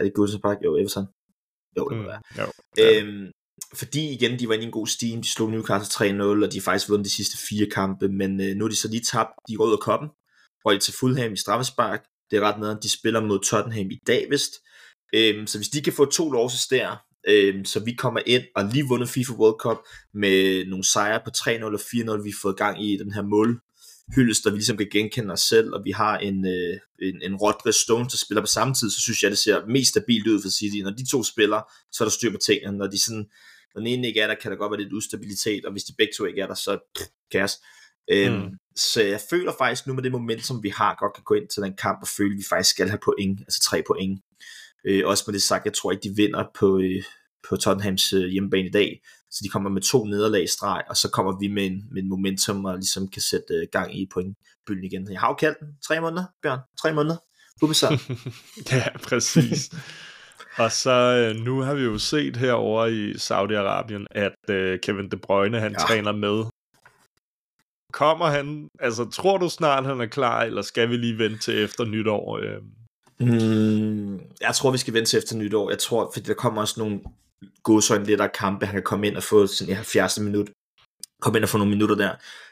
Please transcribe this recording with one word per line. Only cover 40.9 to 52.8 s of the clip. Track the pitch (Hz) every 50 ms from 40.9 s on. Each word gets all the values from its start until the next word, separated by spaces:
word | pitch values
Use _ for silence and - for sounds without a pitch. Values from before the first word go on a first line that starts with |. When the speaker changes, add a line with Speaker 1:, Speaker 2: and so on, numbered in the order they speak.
| 85 -
Speaker 1:
godt | - 101 -
kan | - _
gå | - 107
ind | 104 101 -
til | - - 101
den | 95 95
kamp | - - 107 - - -
og | -
føle, | - - 104 101 101
at | 98
vi | 98 -
faktisk | 98 87 92 -
skal | - - 92 95
have | 104 101 -
point, | - 101 - 101 95 98 98
altså | - - - - -
tre | - - 127 131
point. | - - 85 95 95 98 98 - _ _ _ - - - - - - _ _ -
Øh, | - 98 98 90
også | - 101 101 -
med | - 101
det | 98 -
sagt, | - 101 92 -
jeg | 107 98
tror | - - 98 92
ikke, | 98 - 107
de | 98
vinder | 107 104 98 - - 98 - - -
på, | 110 98 95 95
øh, | 95 92 92 95 95 - - - _ _ _ _ - -
på | -
Tottenhams, | - - 101 95 98 101 104 95 95 - - -
øh, | 95 92 90
hjemmebane | 92 98 101 98 98 95 95 87
i |
dag, | 95 104 98 - 87 - _ - - _ _ _
så | - - 104
de | 98
kommer | - 107 98 98
med | 98 95 95
to | - - 131 107
nederlag | 104 101 101 104 110 107 101 85
i |
streg, | - - - - 101 92 85 - -
og | -
så | - - 104
kommer | - - 98 95 95 95
vi | 101 101
med | 101 101 98
en, | 95 92 95 101 117
med | 127 95 95
en | 95
momentum | 98 95 98 98 98 95 - - 104 98 98
og | 95 92
ligesom | 92